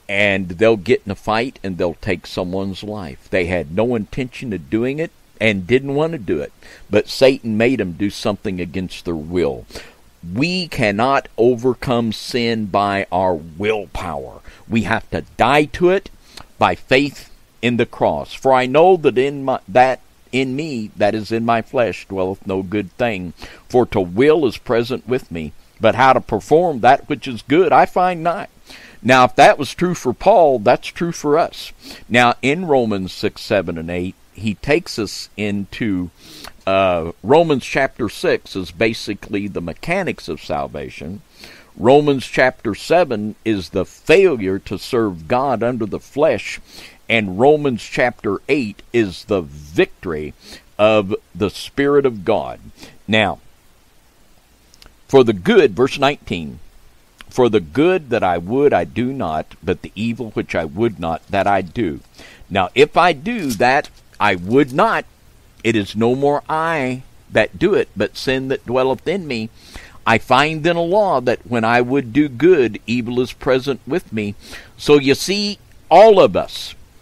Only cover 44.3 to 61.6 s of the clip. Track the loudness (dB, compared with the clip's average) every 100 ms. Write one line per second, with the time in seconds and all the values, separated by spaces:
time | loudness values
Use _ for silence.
44.3 | 2 -2 -4 -6 -10 -4 -2 0 -4 -4
45.3 | -2 0 -2 -2 -2 -6 -8 -8 0 0
46.3 | 0 -6 -14 -16 -20 -20 -18 -4 -2 -2
47.3 | 2 4 4 2 -4 -6 -2 -2 -2 -4
48.3 | -4 -2 -2 -2 -10 -4 -2 -2 -4 -4
49.3 | -2 -4 -12 -4 0 0 -2 -10 -8 -8
50.3 | -14 -20 -20 _ 2 4 4 0 -6 _
51.3 | -4 -4 -4 -8 -2 2 2 2 0 -2
52.3 | -2 -2 -10 -18 -20 -20 -16 -2 0 0
53.3 | -2 -12 _ _ _ _ _ _ _ _
54.3 | _ _ _ _ _ -20 _ 4 6 6
55.3 | 2 0 2 0 0 -2 0 -2 -2 -6
56.3 | -8 -8 -14 -20 -20 -20 _ _ -20 -6
57.3 | 2 4 2 0 0 2 0 -2 -2 0
58.3 | 0 -2 2 4 2 0 -4 -6 -4 -4
59.3 | -6 -8 -8 -6 -6 -8 -8 -6 -6 -6
60.3 | -6 -4 -4 -4 -2 -4 -2 -6 -6 -4
61.3 | -2 0 0